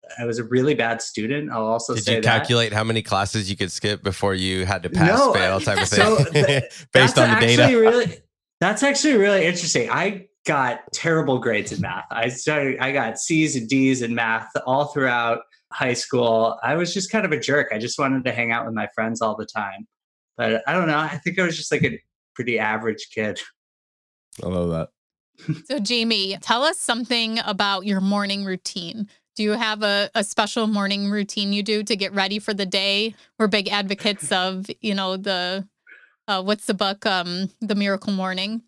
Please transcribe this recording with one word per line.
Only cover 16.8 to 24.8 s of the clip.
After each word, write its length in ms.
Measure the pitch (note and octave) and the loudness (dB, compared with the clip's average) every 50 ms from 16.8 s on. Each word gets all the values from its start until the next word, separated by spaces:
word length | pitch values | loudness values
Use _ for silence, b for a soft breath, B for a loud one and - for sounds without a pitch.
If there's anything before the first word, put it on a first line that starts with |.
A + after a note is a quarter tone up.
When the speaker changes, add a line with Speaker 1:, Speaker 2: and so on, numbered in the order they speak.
| F3 E3+ | -2 -2
Speaker 1:
just 180 | - G3+ F#3+ - | -2 -4 -6 -2
kind 140 | - A3 F#3+ | -2 -2 0
of 80 | F3 | 0
a 60 | D3+ D3 | -2 -2
jerk. 300 | - - C#3 D3 C#3 - | 0 0 2 2 2 0
I 60 | - A2 | -4 -6
just 200 | A#2 B2 - - | -4 -6 -4 -2
wanted 260 | C#3+ C3+ C3+ C3 B2 | 0 0 0 0 0
to 80 | C3 | -2
hang 180 | A2 A#2 A#2+ A#2 | -2 -2 -2 -2
out 140 | A#2 A#2 A2 | -2 -2 -4
with 80 | A#2 A2+ | -4 -4
my 140 | G#2+ G#2+ G#2 _ | -6 -6 -6 _
friends 280 | - A2 A2+ A#2 A2 | -4 -4 -4 -2 -2
all 140 | A#2 A2 G#2+ | -2 -2 -2
the 100 | G#2+ G#2+ | -4 -8
time. 400 | - - A2 G#2 G2 F#2+ G2+ A2 _ _ _ _ _ _ _ _ _ _ | -8 -6 -6 -6 -6 -10 -12 -18 _ _ _ _ _ _ _ _ _ _
But 260 | - A#2 A2 A2+ A2 - | -4 -2 0 0 0 0
I 60 | C#3+ | 0
don't 140 | D#3 F#3 F#3 E3 | 0 0 2 2
know. 80 | D3+ | 2
I 220 | D3 D#3 D3+ C#3+ D3 | 0 0 -2 -6 -6
think 160 | _ F3+ F3+ F#3 | _ -4 -2 0
I 60 | F#3 | 0
was 100 | E3+ E3+ | 0 -2
just, 140 | D#3+ - - | -4 -4 -2
like, 140 | D#3 - D#3 | 0 0 0
a 160 | B2+ A2+ - _ _ _ _ _ _ _ | 0 -2 -6 _ _ _ _ _ _ _
pretty 240 | - A#2+ A#2+ A#2+ G#2+ | -6 -4 -2 -2 0
average 500 | G#2+ G#2+ A2 A2 A2+ A2+ G#2+ A2 - - - | 0 -2 -2 -2 -2 -4 -4 -4 -10 -10 -6
kid. 240 | A2+ G#2+ G#2+ G2+ - - - _ _ _ _ _ _ _ _ _ _ _ _ _ _ _ _ - - | -4 -4 -4 -4 -8 -12 -16 _ _ _ _ _ _ _ _ _ _ _ _ _ _ _ _ -16 -10
Speaker 2:
I 40 | - F2+ | -8 -4
love 220 | F#2 F2+ F2 F2 | -2 -2 -2 -2
that. 180 | E2 E2 | -2 -4